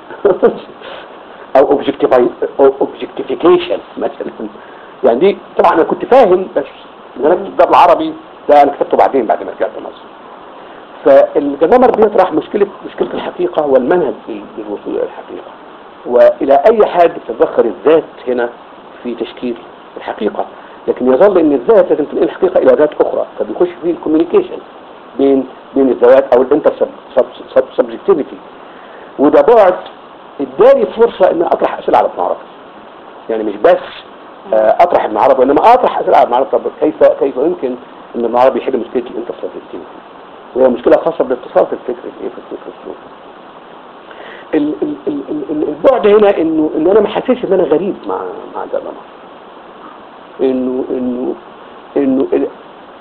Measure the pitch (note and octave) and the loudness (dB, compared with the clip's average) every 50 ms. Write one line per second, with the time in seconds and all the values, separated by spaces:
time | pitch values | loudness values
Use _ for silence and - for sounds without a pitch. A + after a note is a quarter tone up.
0 | - - - - - G3 F3+ - - - - - - - - - - - - - | -20 -20 -10 -2 -2 0 0 2 0 0 0 -2 -10 -18 -20 -20 -18 -18 -18 -18
1 | - - - - - - - - - - - C3 C#3+ - D3 C#3 C#3 C#3 C#3 - | -18 -20 -20 -20 -20 -20 -20 -20 -12 0 2 2 2 2 0 0 -2 -4 -2 -2
2 | D3 C#3 C#3 B2+ B2 A#2+ - - - C3 - - C#3 C3+ C3+ - - - - - | 0 2 2 2 2 0 -2 -4 -8 -6 0 2 2 2 2 0 -4 -6 -6 -10
3 | - - - - C3 - C3+ A#2+ - E3+ F3+ F3 F3 - G2+ - - - - - | -14 -12 -10 -12 -8 -8 -6 0 2 2 2 2 2 -2 -6 -8 -8 -12 -10 -8
4 | G#2 A#2 - - C#3+ - - - A#2 G#2+ - - - - - - - - - - | -8 -8 -8 -10 -12 -12 -10 -12 -12 -14 -14 -18 -20 -20 -20 -20 -20 -20 -10 -2
5 | - B2 A#2 B2 D#3+ G3 G3 - - - - - - - E3+ E3 D#3 - F#3+ - | 0 0 2 4 2 2 0 -2 -8 -8 -4 0 0 2 2 2 0 0 -2 -6
6 | - - A#3+ C4+ B3+ F#3 F#3 F3+ F#3 - - D3 C#3+ - - - - - - - | 0 2 4 4 6 4 4 0 0 -4 -6 -6 -6 -6 -12 -20 -20 -20 -20 -20
7 | - - - B2 C3 D3+ F3+ G3 G3 F#3+ - - F3 E3 D#3 B2+ D#3+ F3+ D#3+ D3 | -20 -20 -10 -4 0 0 0 0 -2 -4 0 0 2 4 6 6 6 4 4 2
8 | D#3+ D#3 D#3 - - - - - - - D3 D3 C#3+ C#3 B2+ - - - - B2 | -2 -6 -8 -12 -16 -20 -20 -8 0 4 4 6 6 4 2 -2 -4 -2 2 2
9 | - - C3 C3+ A2+ G#2 - - G2 F#2 - - F#2+ F#2 - - - - - - | 2 2 2 0 0 0 -2 -4 -4 -10 -8 -6 -6 -6 -6 -10 -14 -16 -18 -18
10 | - - - - - - - - - - - - - - - - - - - - | -20 -20 -20 -20 -20 -20 -20 -20 -20 -20 -20 -20 -20 -20 -20 -20 -20 -20 -20 -4
11 | - D3+ C3+ C#3 C#3+ - - D#3+ - C#4+ - - B3 A#3 A3+ B3 B3+ A#3+ - - | 2 4 6 6 4 4 0 -2 -4 -4 -2 -2 2 2 4 4 4 4 4 2
12 | A3 G#3 G#3 F#3+ F#3 - - - - - - G#3+ G3+ G3+ - - - - - - | 0 2 2 0 0 0 -2 -4 -6 -4 -4 -4 -4 -4 -4 -10 -18 -16 -8 -8
13 | - - - - - - - - F3+ F3 - A3 D3+ C#3+ C3+ B2+ B2 C3 F3+ F3+ | -8 -8 -6 -8 -10 -10 -6 -6 -6 -4 -2 -2 0 2 2 2 2 2 0 0
14 | E3 B2+ G#2+ - - - A#2 G#2 G#2 - - A#2 G#2+ G#2 G2+ G2 - - B2+ - | 0 -2 -6 -8 -12 -14 -14 -14 -14 -16 -16 -14 -12 -12 -12 -12 -10 -8 -6 -6
15 | - - - - - - G2 F2 - - - - - - - - - - - - | -6 -6 -8 -14 -18 -16 -16 -16 -18 -18 -20 -20 -20 -20 -20 -20 -20 -20 -20 -16
16 | - D#3+ A#2+ A#2+ A#2+ A#2+ - - - C3+ C#3 C#3 - G#3+ A#3 A3 - - - F3 | -8 -2 2 4 4 4 4 0 0 0 0 2 4 2 4 4 2 2 2 2
17 | E3+ - - - - - - - D#3+ - - C#3 A#2+ A2+ F#2+ - F#2+ B2+ D#3+ D#3+ | 2 2 0 -4 -10 -10 -4 -2 -2 0 0 0 0 0 -4 -2 0 2 2 2
18 | - - - - - B2+ B2 B2 A#2+ A#2 - - - - - - - - - - | 0 -4 -10 -12 -8 -6 -4 -4 -4 -6 -8 -14 -20 -20 -20 -20 -20 -20 -20 -14
19 | - B2 A#2 - A#2 - - - - B2 A#2 - - - - - - - - - | -12 -12 -10 -8 -10 -12 -10 -10 -10 -10 -10 -10 -14 -20 -20 -20 -20 -20 -18 -14
20 | - - A#2 - A2 G2+ - - F#2+ - - - - - - - - - - - | -12 -12 -10 -6 -6 -6 -4 -6 -8 -10 -12 -18 -20 -20 -20 -8 -6 -6 -4 -2
21 | B2 B2 C3 C3 F#3 G#3 G3 F3+ D#3+ D3+ C#3+ C3 A#2+ - A3+ G3+ F3 - D#3+ D3 | 0 0 4 4 4 4 4 4 2 2 0 0 2 4 4 4 4 2 0 -2
22 | D3+ - - - F3+ D#3 - - - F3+ - - - B2+ B2 B2+ D3+ D3 - - | -2 -4 -2 -2 -2 -2 -2 -2 -4 0 0 2 4 4 4 4 2 0 0 -2
23 | - A#2 - A2+ A#2 - - - G#2 G#2 G#2+ - F3+ F3 - - D3+ E3+ E3 - | -2 -2 -2 -4 -6 -8 -8 -8 -8 -8 -2 -2 -2 -2 -2 -6 -6 -6 -6 -4
24 | - D#3 D#3 D#3 E3+ - - G3+ F3+ - - - - - - - - - - - | -4 -2 0 0 0 2 2 0 0 0 -6 -14 -16 -18 -20 -20 -20 -20 -20 -20
25 | - - - - C3+ C#3 C#3 C3+ C3 - - - - - - C3+ C3+ C3 A#2 - | -20 -12 -4 0 2 2 2 2 0 -4 -10 -20 -20 -6 -2 0 2 2 2 2
26 | A#2+ A#2+ C3+ C3+ C#3 - - A#2+ C3+ B2+ C#3+ D3+ - C#3 A#2+ - C3 C3 - - | 4 6 6 6 4 4 2 2 2 2 0 0 0 0 0 0 -4 -6 -6 -12
27 | - - - C3 A#2+ - - - - - - B2 - - - - B2+ A#2 A2+ A2+ | -20 -4 -2 -2 -2 -2 -6 -14 -20 -2 -2 -2 -2 0 -2 -4 -4 -4 -6 -6
28 | - - - A3 - - - - - - - - - - - - - - - - | -2 0 0 0 -2 -6 -12 -18 -20 -20 -20 -20 -20 -20 -20 -20 -20 -20 -20 -20
29 | - - - - C3+ D3+ D3 D3 C#3+ - B3 A3+ G3+ F3+ F#3 - - - - - | -20 -16 -4 -2 0 2 4 4 4 4 4 6 4 4 2 0 -6 -16 -20 -20
30 | - - - - - - - - C#3+ B2+ B2+ C#3 G#3 C4 C#4 C4 A3 - - G#3+ | -20 -20 -20 -20 -20 -20 -12 -10 -10 -8 0 4 4 6 6 4 2 -2 0 0
31 | A3+ A3+ - - F#3+ - - E3 E3+ E3+ A3+ - - - - - - - - A2+ | 0 0 2 2 0 0 2 0 -2 -2 -2 -2 -2 -4 -4 -6 -4 0 0 2
32 | G2+ - - - F2+ F#2 F2 - - - - - - - - - - - - - | 0 0 -2 -4 -4 -4 -4 -6 -8 -16 -20 -20 -20 -20 -20 -20 -20 -20 -20 -20
33 | - - - - - - A2+ A2 G#2+ G#2+ G2 G#2 G#2 - - - - - - - | -20 -20 -20 -16 -10 -6 -6 -4 -4 -6 -4 0 2 2 2 2 0 -8 -16 -20
34 | - - - - - - - - - G3 - A2 A2 A2 - - - - - - | -20 -20 -20 -20 -20 -20 -20 -20 -6 -2 0 2 2 2 4 4 2 2 2 0
35 | A2 G#2+ G#2+ G#2+ A2+ C#3 C3+ B2+ B2+ C3+ C#3+ D3 - G#3+ A#3+ B3+ - - - - | -2 -2 -2 0 2 4 4 4 4 2 2 4 4 4 4 4 2 0 -2 -2
36 | - - A2 C#3+ C3+ A2+ A#2+ B2 C3+ - - A#2 A2+ - - - - D#3 D3 - | -2 2 2 2 4 2 2 0 0 0 -2 -4 -4 -4 -6 -4 -4 -4 0 2
37 | C#3+ C#3 - - - C#3 C3 B2+ C3+ E3+ F3+ - - B2+ B2+ B2 - - - - | 2 2 2 2 -2 -4 -2 -2 -2 -2 -2 -4 -6 -6 -8 -8 -12 -20 -20 -20
38 | - - - - A#2 A2+ A2+ B2 B2 C3+ A#2+ A#2+ - C3 C3 A#2+ - - - B2+ | -20 -12 -8 -6 -4 -2 2 4 4 4 2 0 -2 -4 -4 -4 -4 -6 -6 -6
39 | A#2+ - - A2+ A2+ - - - - F#2 - - - - - F2+ - - - - | -6 -6 -10 -10 -10 -10 -10 -12 -12 -12 -12 -14 -16 -16 -16 -18 -16 -18 -20 -20
40 | - - - - - - - - - - - A#2+ C3 C3 A#2+ - - B3 A#3+ - | -20 -20 -20 -20 -20 -20 -20 -20 -20 -10 -2 0 2 2 2 0 2 2 2 2
41 | - E3 D#3 - C#3+ B2+ C3 A#2+ - - - F3 F#3 - - - - - B2 - | 2 -2 -2 -2 -4 -4 -4 -6 -8 -4 -2 0 0 0 -4 -8 -8 -10 -10 -10
42 | - - - - A2 A2 - - - - - - - - F2+ - - F2 E2+ - | -12 -14 -14 -12 -12 -12 -12 -14 -16 -16 -16 -16 -16 -18 -20 -16 -16 -18 -18 -18
43 | - - - - - - - - - - - - - - - - - - - - | -20 -20 -20 -20 -20 -20 -20 -20 -20 -20 -20 -20 -20 -20 -20 -20 -20 -20 -20 -20
44 | - - - - - - - - - - - D#3 D3 D3+ D3+ - - D3+ D3 - | -20 -20 -20 -20 -20 -20 -20 -20 -10 -6 -4 -2 -2 -2 -4 -6 -6 -8 -8 -8
45 | - - D3+ C#3+ C3+ - D#3 D3+ - - D#3 D3+ D3+ D3 D3+ D3 - C4+ C4 A3+ | -8 -8 -8 -8 -8 -8 -10 -10 -8 -8 -6 -6 -6 -6 -6 0 2 2 2 2
46 | - G#3 G3+ G#3+ G#3 G3 G3+ - E3 E3 D#3+ D#3 D#3 D#3 - D3 D#3 F3 G3 A3 | 2 2 4 4 4 2 2 0 -2 -2 0 -2 -2 -2 -2 -2 0 2 2 2
47 | G#3 - - - - - B3+ B3 - - F#3+ F#3 F3 C#3 D3+ D3+ F#3 G3+ - - | 2 2 -2 -4 -2 -2 -2 -2 -2 -2 0 0 0 0 0 0 -2 -4 -6 -8
48 | - G#2 F#2+ F#2+ F#2+ F2+ F2 G2 G2 F#2+ - G2+ F#2 F#2 - - - E2 D2 - | -10 -10 -8 -8 -8 -10 -12 -14 -16 -14 -12 -12 -10 -8 -8 -8 -8 -10 -14 -16
49 | - - - - - - - - - - - - - - - - - - - - | -18 -20 -20 -20 -20 -20 -20 -20 -20 -20 -20 -20 -20 -20 -20 -20 -20 -20 -20 -20
50 | - - - - - - - - C3+ C3 C3 B2+ B2+ B2+ B2+ C3 - - - C3 | -20 -20 -20 -20 -20 -20 -6 -4 -2 -2 0 -2 -4 -4 -4 -6 -6 -6 -6 -6
51 | B2+ B2+ B2 B2 B2+ - - - - - - - - - - - - - - C#3+ | -6 -6 -6 -6 -6 -8 -8 -10 -14 -20 -20 -20 -20 -20 -20 -20 -20 -8 -4 -2
52 | C#3+ C3+ C3 C3+ C3+ - - C#3 C#3 - - - - - - - - - - - | 0 0 0 0 -2 -2 -2 -4 -4 -6 -8 -14 -20 -20 -20 -20 -20 -20 -20 -20